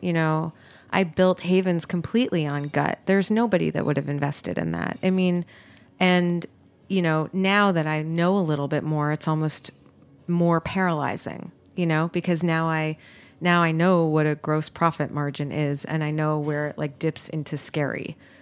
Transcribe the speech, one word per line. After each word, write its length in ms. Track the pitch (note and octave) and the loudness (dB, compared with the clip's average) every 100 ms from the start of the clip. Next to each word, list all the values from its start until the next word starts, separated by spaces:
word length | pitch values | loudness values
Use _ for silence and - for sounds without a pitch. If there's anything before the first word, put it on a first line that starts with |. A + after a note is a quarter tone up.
you 120 | F3+ | -2
know, 400 | E3 D#3+ D#3 D#3+ - - - - | 0 2 0 -2 -8 -20 -20 -4
I 140 | F#3 | -2
built 360 | F3+ E3 F#3 F3+ | 0 4 4 2
Havens 460 | F3 F#3 F#3 E3+ - | 2 2 2 0 -2
completely 600 | F3 - A#3 B3+ E3+ D3 | -4 0 0 0 0 -2
on 180 | C#3+ | -4
gut. 340 | D3 D3 C#3+ - - | -4 -2 -2 -2 0
There's 240 | G3 F3+ | 0 2
nobody 400 | A3 A#3 F3+ D#3 | 0 2 2 0
that 160 | - - | 0 -2
would 100 | C#3+ | -2
have 120 | C#3+ | -2
invested 500 | C#3+ C#3+ - - - | -4 -4 -4 -6 -4
in 140 | - | -4
that. 260 | E2 - - | -4 -6 -2
I 80 | F#3+ | 0
mean, 340 | F#3 F3+ F3 F3 - - - - - | 2 2 0 -4 -14 -20 -20 -20 0
and, 440 | F3+ F3+ F3 F3 - _ _ _ - | 2 4 2 -2 -4 _ _ _ -4
you 120 | G3 | 0
know, 280 | E3 D#3 D3+ | 2 0 0
now 400 | F#3+ F#3+ G3+ G3+ | 0 2 4 4
that 140 | E3+ D#3 | 2 0
I 160 | D#3 | -2
know 340 | D#3 E3 F3 G3+ | -2 0 2 2
a 40 | |
little 280 | D#3+ D3 C#3 | 2 0 0
bit 140 | D3+ | -2
more, 300 | D#3 D#3 D3 | 0 0 0
it's 160 | D3+ E3 | -2 0
almost 420 | D#3 D#3 - - - - _ - - - | 0 -2 -4 -10 -16 -20 _ -20 -14 -4
more 340 | E3+ E3+ E3 | 2 2 2
paralyzing, 920 | - F#3+ F#3 D#3 C#3 - - - E3+ - _ - | 0 0 0 0 -2 -4 -8 -10 -12 -18 _ -4
you 100 | E3+ | 0
know, 240 | D#3 E3+ | 0 0
because 300 | F3 F3+ E3 | -2 -2 0
now 260 | F3 D#3+ E3 | 0 0 0
I, 300 | D#3+ D#3 D#3 - - - _ | 0 -2 -6 -12 -20 -20 _
now 220 | F3 F3 | 2 4
I 80 | E3 | 4
know 320 | D#3+ F3+ F3 D#3+ | 4 4 4 4
what 200 | D#3 D3+ | 2 2
a 80 | |
gross 340 | D3 - D#3 - | 0 0 -2 -2
profit 420 | - E3+ - C#3+ | 0 0 0 -4
margin 400 | D3 C#3+ C#3 C#3+ | -4 -4 -4 -4
is, 320 | A#2+ C#3+ C#3+ | -2 -2 -2
and 180 | - D#3+ | -4 -4
I 60 | D3+ | -2
know 280 | D#3 D3+ D3+ | -2 0 0
where 300 | D3 D3 D3 | -2 -2 -4
it, 100 | - | -4
like, 200 | D3 C3+ | -8 -2
dips 300 | D#3+ - - | -4 -4 -8
into 280 | D#3 C#3+ D3 | -8 -6 -8
scary. 600 | - D#3 C#3 - - - - - | -6 -4 -4 -4 -8 -12 -20 -20